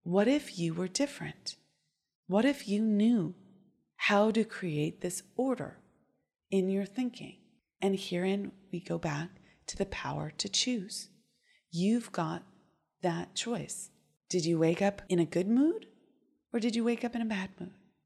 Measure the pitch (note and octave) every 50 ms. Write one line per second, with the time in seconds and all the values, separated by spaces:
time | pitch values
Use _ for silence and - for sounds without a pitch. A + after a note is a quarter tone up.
0 | _ E3 F3 G3 G#3 A#3+ C#4+ D4 D4 - - F3+ E3+ E3 D#3+ E3+ F#3 F#3 F#3+ -
1 | C#4 C#4+ - - E3+ D3+ - - - - - _ _ _ _ _ _ _ _ _
2 | _ _ _ _ _ - F3+ G#3 A#3 C#4 - - - G#3 G3 G#3 A3+ A3 G#3 G3+
3 | G#3+ A#3 A#3+ A3 E3 D#3 F3+ - - - - _ _ _ _ _ _ _ _ -
4 | - - G#3 G3+ G#3 A3 G3+ A3+ G#3+ A3 - - F#3+ E3+ D3+ D3 D3+ D#3+ - -
5 | - F3+ F#3 - - _ _ - B3+ C4+ B3 - - - - - _ _ _ _
6 | _ _ _ _ _ _ _ _ _ _ F#3+ F#3+ F#3 F#3+ F#3+ G3 G3+ F#3+ - -
7 | B3+ B3 - - - - - _ _ _ _ _ _ _ _ _ F#3+ G3 G3 F#3
8 | - - F3+ F3 F#3 F#3+ G3 G3+ G3 G3 - - - _ - E3+ - - E3+ E3
9 | - E3 D3 D3 E3 F3+ - - _ _ _ _ _ - - - G3 G3 - -
10 | - B2+ C#3 D3+ D3+ D#3 - - - G3 - - - B3+ B3 A3 F3+ G#3 - -
11 | - - _ _ _ _ _ _ _ _ _ _ _ _ - E3 F3+ G#3 A3+ A#3+
12 | A3+ - - - E3 D#3+ E3 E3 - - _ _ _ _ _ _ _ _ _ _
13 | - F3+ E3 E3+ - - - - - A#3 A#3+ F#3 C#3+ - - - - - _ _
14 | _ _ _ _ _ _ F3 F3+ D#3 E3+ E3+ D#3+ E3 D#3+ E3+ - G3+ G3+ G3 -
15 | - - F#3 F3 E3 D#3 - F3 F3+ G3+ A#3 B3+ C#4+ D#4+ G#4 A4 - - _ _
16 | _ _ _ _ _ _ _ _ _ _ - A#3+ G#3 A#3+ G#3+ A#3 A3 A#3+ A#3+ A#3
17 | - A#3 A#3 A#3 A#3 A3 G#3+ F#3+ F#3+ F#3+ - - F3+ F#3 - _ _ _ _ _
18 | _